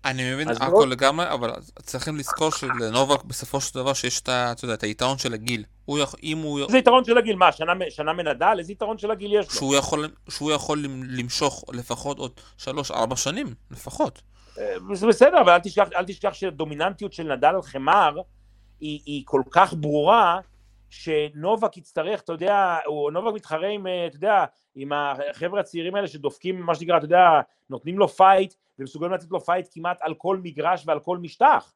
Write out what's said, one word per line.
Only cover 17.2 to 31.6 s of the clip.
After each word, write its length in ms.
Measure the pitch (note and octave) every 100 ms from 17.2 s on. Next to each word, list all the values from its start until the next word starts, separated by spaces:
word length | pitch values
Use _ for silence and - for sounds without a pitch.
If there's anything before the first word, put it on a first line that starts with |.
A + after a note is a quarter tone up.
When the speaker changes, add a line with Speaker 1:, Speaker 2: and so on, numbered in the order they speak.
| D#3+ B2+
Speaker 2:
נדל 120 | D3
על 140 | F#3
חמר 540 | - C#3 C#3 G3 E3 D3 - _ _ _ _ _
היא, 220 | D3+ D3+ -
היא 180 | D3 C3+
כל 160 | C#3 C3
כך 220 | E3+ F#3
ברורה, 640 | E3 D3 D3 D3+ A#3 F#3 F3+ - _ _ _ _
שנובק 840 | - E3+ D3+ D3+ D3 E3+ A3 G#3 F#3
יצטרך, 440 | _ - D#3+ G3+
אתה 120 | -
יודע, 440 | E3 F3+ G3+ F#3+ E3 D3
הוא, 260 | D3+ D3
נובק 220 | E3 A3+
מתחרה 340 | G#3+ - D#3 F#3+
עם, 200 | G#3 F#3
אה, 200 | F3+ E3+
אתה 80 | C#3+
יודע, 300 | F#3+ G3+ D#3 _ _ C3+
עם 160 | C#3
החבר'ה 680 | D3 C#3+ C3+ C#3+ - F3 G3+
הצעירים 360 | - E3+ E3+ G3
האלה 120 | F#3
שדופקים, 540 | D3 C#3 - F3+ F#3
מה 140 | E3+ D#3
שנקרא, 220 | E3 E3
אתה 80 | D3+
יודע, 360 | F3 F3+ D#3 - _ _
נותנים 300 | B2+ D#3 F#3+
לו 80 | F#3+
פייט, 460 | - F#3+ F#3+ F#3+ _ _ -
ומסוגלים 320 | C3+ D3+ F3
לתת 200 | F3+ E3+
לו 80 | F3+
פייט 280 | - F3+ F3
כמעט 260 | E3 E3+ F3
על 120 | D#3+
כל 260 | D#3 F3 F#3+
מגרש 400 | E3+ C#3+ D#3 F3+ D3+
ועל 120 | D3
כל 180 | E3+ F3+
משטח. 560 | F3 - C4+ B3